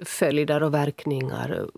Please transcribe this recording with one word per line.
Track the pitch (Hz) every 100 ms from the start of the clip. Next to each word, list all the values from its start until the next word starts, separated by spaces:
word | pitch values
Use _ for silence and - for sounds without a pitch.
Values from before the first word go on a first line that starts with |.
följder | 175 - 160 147 147 147
och | 156
verkningar | 147 143 - 151 135 131 113 123 - -